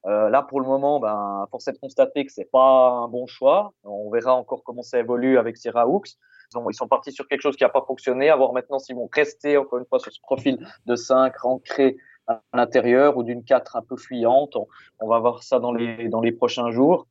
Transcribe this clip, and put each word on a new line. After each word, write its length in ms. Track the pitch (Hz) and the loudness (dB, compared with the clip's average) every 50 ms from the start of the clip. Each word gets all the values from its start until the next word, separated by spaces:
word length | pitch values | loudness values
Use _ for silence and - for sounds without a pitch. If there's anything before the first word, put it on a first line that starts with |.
| - | -2
Euh, 240 | 95 104 104 107 104 | 0 0 2 2 2
là, 120 | 117 143 | 2 0
pour 180 | 139 - 131 139 | 0 0 -4 -4
le 60 | 131 | -2
moment, 320 | 131 135 135 139 143 147 143 | -2 -2 0 0 0 0 0
ben, 480 | 117 107 107 104 101 101 101 101 101 _ | -2 -4 -4 -4 -6 -6 -8 -8 -10 _
force 180 | - 120 - - | -12 -10 -8 -10
est 40 | |
de 60 | - _ | -10 _
constater 460 | - 135 - - 131 135 - 143 135 | -16 -8 0 0 0 0 0 -6 -6
que 80 | 135 | -6
c'est 180 | - - 120 _ | -10 -16 -10 _
pas 400 | - 131 131 135 131 131 127 127 | 2 4 4 6 6 6 4 4
un 180 | 123 120 120 120 | 2 0 -6 -6
bon 180 | 117 123 127 | -8 -10 -10
choix. 460 | 127 - - 127 135 156 196 214 202 _ _ _ | -10 -10 0 2 2 2 2 0 -4 _ _ _
On 260 | 101 101 101 107 104 | -12 -10 -10 -8 -4
verra 240 | 113 117 113 127 127 | -4 -2 0 2 0
encore 280 | 127 120 - 131 - _ | 0 0 -6 -10 -10 _
comment 180 | - 120 123 | -16 -16 -14
ça 160 | 120 - - 123 | -12 -4 -4 -4
évolue 380 | 117 120 123 120 127 131 131 | -2 -2 -2 -2 2 4 4
avec 200 | 123 113 117 117 - | 4 2 0 -8 -8
Sierra 280 | - 120 110 120 117 | -10 -4 0 0 2
Hooks. 240 | 120 165 202 - - - _ _ _ _ _ _ _ | 2 0 -2 -4 -8 -20 _ _ _ _ _ _ _
Ils 60 | - 120 | -12 -8
ont, 120 | 117 101 | -6 -6
ils 40 | 110 | -6
sont 140 | - 123 110 | -6 -2 -2
partis 240 | 131 131 - 143 | -2 -2 -2 -10
sur 160 | 135 - 131 _ | -12 -12 -6 _
quelque 140 | 143 139 | -6 -2
chose 120 | - 147 135 | -2 -4 0
qui 100 | - 135 | 2 0
a 40 | 120 | 2
pas 160 | - 135 - | 2 0 -2
fonctionné. 440 | - 131 123 - 131 123 131 139 156 | -2 -10 -6 -4 -4 -2 2 4 4
À 60 | 156 | 4
voir 160 | 131 135 120 123 | 4 4 0 0
maintenant 240 | 127 - _ 139 135 | -4 -6 _ -8 -8
s'ils 180 | 135 - 127 | -8 -8 -10
vont 140 | 123 117 113 - | -10 -10 -4 0
rester, 440 | 151 147 147 - _ - 147 143 143 | -2 -2 -2 -4 _ -4 0 0 0
encore 200 | 135 139 123 123 | 0 -2 -6 -8
une 60 | 123 | -4
fois, 140 | _ 131 127 | _ -4 -4
sur 120 | - - | -4 -6
ce 100 | - - | -20 -20
profil 360 | _ - 135 131 - 143 131 - - - - _ _ | _ -6 -6 -2 -2 -2 -2 -2 -8 -20 -20 _ _
de 100 | - 120 | -4 -4
cinq, 480 | 117 - - 131 131 131 127 - - - | -4 0 0 2 2 2 2 -2 -4 -4
ancré 540 | 123 127 127 _ - - - 139 131 - - _ _ _ _ _ | -4 -4 -4 _ -8 0 2 2 2 2 -2 _ _ _ _ _
à 140 | - 117 110 _ _ - | -6 -6 -6 _ _ -2
l'intérieur, 640 | 123 120 120 123 131 113 123 120 131 143 147 143 127 | -2 -2 2 2 2 4 4 4 6 6 4 4 0
ou 40 | |
d'une 220 | 117 117 123 120 113 | -4 -6 -8 -10 0
quatre 320 | - 135 120 - - - | 0 0 0 0 -4 -10
un 60 | 120 | -10
peu 140 | - _ 131 | -8 _ -14
fuyante. 600 | 123 - - 127 120 117 117 127 135 147 147 - | -14 -12 -12 -6 0 2 4 4 4 2 2 -6
On, 120 | 117 101 _ _ - - _ _ _ | -8 -8 _ _ -20 -20 _ _ _
on 80 | 110 110 | -2 0
va 100 | 113 117 | 0 2
voir 240 | 113 120 120 - | 2 0 -2 -2
ça 160 | - - 135 123 | -4 -2 -2 0
dans 120 | 120 120 | 0 -2
les, 360 | 120 117 117 120 113 113 120 113 | -4 -4 -4 -6 -6 -8 -6 -4
dans 120 | 113 113 | -2 0
les 120 | 113 117 | 0 0
prochains 380 | 113 - 123 117 - 127 120 117 | 0 0 -2 -2 -2 -4 -4 -4
jours. 360 | 113 120 135 156 185 175 - _ | 0 2 4 4 2 0 -2 _